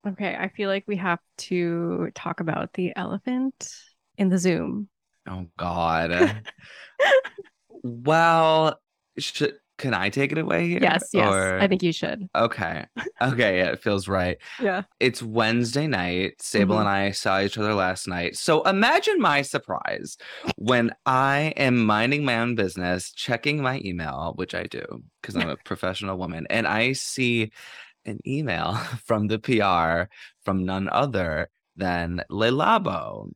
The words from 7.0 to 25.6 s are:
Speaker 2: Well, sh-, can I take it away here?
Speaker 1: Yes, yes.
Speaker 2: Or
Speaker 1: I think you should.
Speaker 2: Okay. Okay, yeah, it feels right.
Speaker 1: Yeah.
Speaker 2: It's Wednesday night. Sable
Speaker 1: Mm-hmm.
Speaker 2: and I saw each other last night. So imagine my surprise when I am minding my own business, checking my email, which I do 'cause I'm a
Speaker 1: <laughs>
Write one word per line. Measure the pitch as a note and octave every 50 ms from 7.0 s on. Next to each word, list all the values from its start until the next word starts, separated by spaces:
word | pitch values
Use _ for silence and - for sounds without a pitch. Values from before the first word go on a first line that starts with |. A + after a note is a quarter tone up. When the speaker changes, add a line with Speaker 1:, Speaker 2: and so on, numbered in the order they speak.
| C#5 - C#5 C5 - - - - - - _ _ _ _ - -
Speaker 2:
Well, | - A#2+ A#2 A#2+ B2 D3 D#3+ E3 E3 E3 E3 E3 D#3+ D#3+ D#3+ D#3+ D#3+ D#3 - _ _ _ _ _ _ _ _ -
sh-, | C#3+ - - - D3 - - - _ _ _ -
can | - C3+ A2+
I | F2+ F#2+ G#2
take | - C3+ C#3+ C#3+
it | - -
away | D#3+ - - E3+ E3+ E3+
here? | F3 -
Speaker 1:
Yes, | - F3+ D#3+ F3 E3+ -
yes. | - F#3 - G#2
Speaker 2:
Or | G2 F#2+ F#2+ F#2+ F#2 F#2+
Speaker 1:
I | G3+
think | F#3+ F#3+ F3+
you | F3+ E3+
should. | D#3+ - - - - - G3 F#3 -
Speaker 2:
Okay. | C#3+ D3 - - - - E2 E2 D2 - _ _ - - - _ -
Okay, | A#2 C3 B2+ A#2+ A#2+ G2+ F#2 F#2
yeah, | F#2 D#2+
it | - -
feels | - A2 G2+ G2 F#2
right. | G2 G2 F#2+ F2+ F2+ F2 - - - - -
Speaker 1:
Yeah. | C4 G3+ F#3 F#3 F#3+ _ _ _
Speaker 2:
It's | - B2+ A#2+ -
Wednesday | A#2+ A2 G#2+ A#2 A2+ A2 A#2 A#2+ A#2+ A2+ A#2 C#3+ D3+ D#3
night. | B2+ F#2 F2 F2+ F2 F2+ F#2+ - - _
Sable | - - - G#2 G2+ F#2 G#2
Speaker 1:
Mm-hmm. | G#2+
Speaker 2:
and | G#2 G2+
I | G2 G2 G2 G2+
saw | F#2+ - - G#2+ F#2+ F#2+
each | G2 G2+ - A2
other | G#2 G#2+ G#2+
last | G2+ F#2 F#2 F#2 - -
night. | F#2 F2+ F2 F2 - -
So | - - - D#3 D#3
imagine | - G3 F#3+ F#3+ G#3+ B3 D#4 F#4+ - A4 G#4 E4+
my | A3 E3+ D3 C#3
surprise | C#3 - - C#3+ - - F2+ - - G1+ - - - - - _ - - - - - - -
when | - G#2 A2+ B2+ A#2+ A#2 A2+ - _ _
I | C3 C3 B2+ C3+ C#3 C#3 C#3+ D3+ D#3 -
am | - C3+ B2+ B2 A#2+ A2+
minding | G#2+ G#2+ G#2+ A2+ B2 C#3+ D3 D3
my | C3+ A#2 A2+
own | A#2 A#2+ A#2+
business, | A2 G2+ F2+ E2+ F#2 F2+ F2 F2+ F#2 - -
checking | - - - - A#2+ A2+ - D3 D3 D3+
my | C#3 B2+ B2 - -
email, | G2 F2+ E2+ E2 D2+ C2 C2+ D#2+ E2+ -
which | - F2+ - -
I | F2+ F2
do | - - - - - - A#1 - - _ _
'cause | - - G2
I'm | F2 E2+ E2
a | C2+
Speaker 1:
<laughs> | -